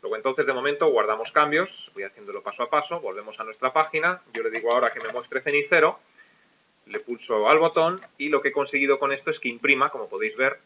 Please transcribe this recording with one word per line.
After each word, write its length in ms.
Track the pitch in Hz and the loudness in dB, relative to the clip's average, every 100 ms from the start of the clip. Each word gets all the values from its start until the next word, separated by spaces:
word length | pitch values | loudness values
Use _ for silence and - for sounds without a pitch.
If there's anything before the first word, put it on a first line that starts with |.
Luego 140 | 110 110 | -4 -2
entonces, 300 | 131 131 131 | -2 0 0
de 80 | |
momento, 340 | 127 139 143 156 | 0 -2 2 2
guardamos 440 | 120 107 107 113 | 4 2 0 0
cambios, 600 | - 151 151 185 - - | 2 2 2 -2 -6 -18
voy 100 | - | -12
haciéndolo 380 | 98 - 101 101 | -12 -12 -12 -10
paso 220 | 101 101 | -10 -6
a 60 | 123 | -2
paso, 300 | 151 143 170 | 0 -2 -8
volvemos 400 | 123 95 107 107 | -8 -10 -14 -12
a 40 | |
nuestra 300 | 110 107 131 | -12 -4 0
página, 480 | 160 156 160 165 185 _ | 0 0 0 0 -2 _
yo 100 | 117 | -4
le 60 | 113 | -4
digo 220 | 113 113 | -2 2
ahora 200 | 120 120 | 2 2
que 80 | 117 | -2
me 100 | 113 | -8
muestre 320 | 120 120 - | -8 -6 -6
cenicero, 580 | - 143 143 170 156 - _ _ - _ _ _ _ _ _ | 0 -2 2 4 4 2 _ _ -20 _ _ _ _ _ _
le 140 | 104 | -10
pulso 500 | - 117 - 110 107 | -8 -12 -2 2 6
al 100 | 156 | 6
botón 420 | 165 165 165 185 - _ | 6 4 0 0 -12 _
y 120 | 143 | -2
lo 120 | 143 | 0
que 80 | 139 | 0
he 20 | |
conseguido 460 | 143 139 143 139 139 | -2 -2 -2 2 2
con 140 | 139 | 0
esto 180 | 139 - | -2 -4
es 100 | 156 | -4
que 100 | 123 | -6
imprima, 400 | 117 135 139 143 | -4 0 2 2
como 200 | 127 107 | -2 -10
podéis 260 | 117 110 107 | -6 -6 0
ver 240 | 131 - | -2 -2